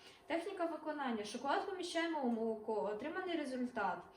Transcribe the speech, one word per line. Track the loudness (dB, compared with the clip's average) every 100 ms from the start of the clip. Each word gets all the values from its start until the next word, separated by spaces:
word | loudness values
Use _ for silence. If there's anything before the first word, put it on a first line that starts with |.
| -20 -14 -2
Техніка | 0 0 0
виконання. | -2 -2 -2 0 0 0
Шоколад | -2 -2 2 2 2
поміщаємо | -2 -2 0 2 2
у | 2
молоко. | 2 2 0 0 0 0
Отриманий | 0 -2 -2 0 0
результат. | 0 0 0 2 2 0 -6